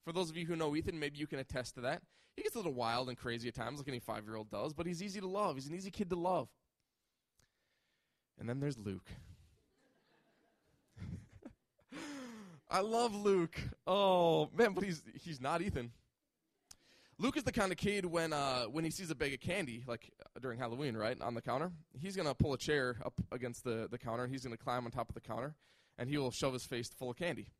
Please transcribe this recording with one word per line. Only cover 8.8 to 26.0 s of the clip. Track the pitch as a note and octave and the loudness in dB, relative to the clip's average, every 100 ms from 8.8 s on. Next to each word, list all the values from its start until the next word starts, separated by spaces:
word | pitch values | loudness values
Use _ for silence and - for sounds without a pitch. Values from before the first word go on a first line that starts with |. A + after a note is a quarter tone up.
| G2+ F#2 - - - - - _ _ _ _ _ _ _ _ _ _ _ _ _ _ - | -4 -4 -8 -16 -16 -20 -20 _ _ _ _ _ _ _ _ _ _ _ _ _ _ -12
<laughs> | - - - - - - _ _ _ C#4+ D#4 C#4+ B3+ A3+ G3+ D#3 _ | -10 -10 -12 -18 -18 -20 _ _ _ -10 -8 -8 -10 -12 -14 -18 _
I | F#3 | 0
love | G#3 A3+ A#3+ | 2 4 2
Luke. | G3+ G#3 G3 E3 - - - - | 4 6 6 4 -2 -8 -6 2
Oh, | F#3+ G3 F3+ E3+ D#3+ D3+ | 6 8 8 8 6 4
man, | D3+ A3+ | 6 4
but | F#3+ | 6
he's, | G3+ D#3 G#2+ | 0 -2 -6
he's | - E3+ D3 | -14 -10 -4
not | C3 E3+ | 0 2
Ethan. | F#3+ D3 A#2+ A#2 _ _ _ _ _ _ _ - _ - - - | 0 -2 -4 -10 _ _ _ _ _ _ _ -20 _ -20 -20 0
Luke | A3+ D4 | 2 2
is | |
the | B3+ | 0
kind | A#3+ F#3+ | 2 2
of | F3+ | 2
kid | G3+ G3+ | 2 2
when, | F3+ E3 E3 | 2 2 2
uh, | D3+ C#3 B2+ | 2 2 2
when | A2+ D3 | 0 0
he | E3 | 0
sees | D#3 F3+ | -2 -4
a | |
bag | C#3 D3 | 0 0
of | C3+ | 0
candy, | - F#3 D3+ A2+ B2+ | -2 0 0 -4 -6
like, | A#2 - _ | -6 -6 _
uh, | - - | -18 -8
during | B2+ A#2 | -6 -4
Halloween, | B2 A#2+ D3 A2 | -4 -2 -2 0
right, | G#2+ B2 | 0 0
on | G#2 | -2
the | A#2 | -2
counter, | - B2 E3+ E3 - B2+ | 0 0 0 -6 -14 -10
he's | F3 F#3+ | -6 -2
gonna | D#3 | 0
pull | B2+ D#3 | 4 2
a | C3 | 2
chair | - D3 B2+ A#2 - | 2 2 2 -2 -6
up | - - | -4 -4
against | C3 A#2+ A#2+ | -4 -4 -4
the, | B2+ A2+ A2 | -2 -2 -2
the | A#2+ | -4
counter, | B2 A#2 | -2 0
and | B2 | 0
he's | C3 | -2
gonna | B2 A2+ | -6 -6
climb | - B2 | 0 0
on | A#2+ | 0
top | B2 A#2 | -2 -2
of | |
the | - | -4
counter, | - A2+ C3+ D#3 _ _ _ | -4 -2 -2 -6 _ _ _
and | - | -6